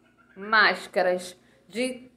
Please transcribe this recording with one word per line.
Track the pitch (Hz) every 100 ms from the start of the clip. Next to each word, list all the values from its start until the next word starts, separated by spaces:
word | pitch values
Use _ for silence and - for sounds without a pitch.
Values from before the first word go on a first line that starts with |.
| _ _ _ -
máscaras | 208 220 190 185 - 196 185 180 185 - _ _ _
de | 214 254 247 -